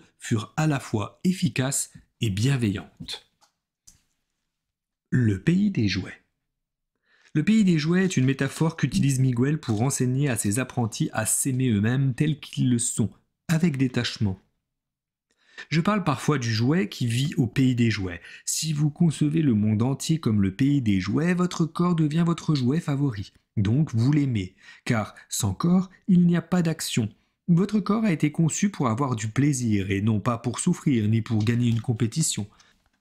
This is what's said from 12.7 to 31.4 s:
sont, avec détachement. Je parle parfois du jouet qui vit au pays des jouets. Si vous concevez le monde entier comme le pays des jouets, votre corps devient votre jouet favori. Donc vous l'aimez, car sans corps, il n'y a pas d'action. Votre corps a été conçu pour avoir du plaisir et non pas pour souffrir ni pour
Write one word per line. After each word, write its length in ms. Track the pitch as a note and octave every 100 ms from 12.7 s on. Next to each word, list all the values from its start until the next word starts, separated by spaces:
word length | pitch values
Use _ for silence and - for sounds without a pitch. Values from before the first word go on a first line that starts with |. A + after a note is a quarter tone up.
| A#2+
sont, 320 | - - A2 - _ _ -
avec 300 | D#3+ F3 C3+
détachement. 600 | C3 B2 A#2 - G#2 F2+ _ _ _ _ _ _ _ _ _ _ _ - -
Je 120 | D#3
parle 220 | E3+ G#3
parfois 340 | F3 C3+ - D3
du 160 | A#2+
jouet 360 | A2 A#2+ E3 G3+
qui 180 | - A#2+
vit 260 | A#2 C#3 -
au 100 | A#2+
pays 260 | - C3
des 160 | A#2+ A#2
jouets. 320 | G2+ F#2 E2+ - - -
Si 260 | - D#3
vous 200 | D3 D3+
concevez 500 | C#3+ E3+ C#3 D3+ D#3+
le 140 | D3+ G#2+
monde 260 | G#2+ G#2+
entier 380 | A#2+ - - D#3+
comme 240 | - G#2+
le 100 | G2
pays 280 | F#2 C3+ C#3+
des 180 | A2+ G2
jouets, 340 | F2+ A#2+ E3
votre 320 | F3+ F3+ - D#3+
corps 300 | - F3 E3+
devient 280 | D#3 D3+
votre 300 | E3+ E3 -
jouet 260 | D3+ B2 D#3
favori. 540 | - C#3 C#3+ G#2 F#2+ _ _ -
Donc 380 | G2 B2 D#3+ A2+
vous 160 | A#2+
l'aimez, 440 | D3+ C#3+ A2+ F#2 - - - -
car 300 | A#2+ G2+ - -
sans 280 | - G2+ F#2
corps, 340 | E3+ F#3 F3+ - -
il 200 | F3+ F3
n'y 100 | F3
a 40 |
pas 180 | E3+ F3+
d'action. 480 | E3 D#3+ - - G#2+ - _ _ -
Votre 320 | E3+ G3 G#3+
corps 260 | F3+ G#3 A3
a 60 |
été 200 | D#3 D3+
conçu 380 | D3 E3 - G3+
pour 200 | - C3+
avoir 260 | A2 C#3 A#2
du 120 | A2
plaisir 600 | G#2+ C#3+ C3+ A#2+ G#2 F#2+
et 120 | G2
non 180 | G#2+ G#2+
pas 180 | G2 A#2
pour 220 | - A#2
souffrir 480 | - F3 - B2 G#2+
ni 160 | A2
pour 200 | A2 A2